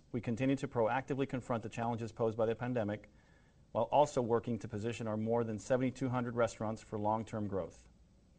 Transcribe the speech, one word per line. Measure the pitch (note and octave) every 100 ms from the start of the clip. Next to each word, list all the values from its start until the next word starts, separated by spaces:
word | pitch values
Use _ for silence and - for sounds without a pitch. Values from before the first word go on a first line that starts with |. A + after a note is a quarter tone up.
| -
we | B2
continue | B2+ A2+ C3 C#3
to | C#3
proactively | B2 A2 B2 C3+ C3+ C3+
confront | C3 - A#2
the | A2
challenges | - A#2 A#2+ A2+
posed | - A2+ A2
by | A2
the | A2
pandemic, | B2 B2 G#2 G#2+ - - - - - - -
while | - A#2
also | C3 D3 -
working | A#2 A#2 B2 A#2
to | A2+
position | G#2+ A2 A2 A2+
our | G#2+
more | A2 A#2
than | A2+ G#2+
seventy-two | - B2+ C3 A#2+ C3
hundred | B2 A#2+ A#2+
restaurants | A2+ - A2 A2
for | - G#2+
long-term | G#2 A2 A2 A2+ G#2
growth. | F#2+ E2 - - - - - -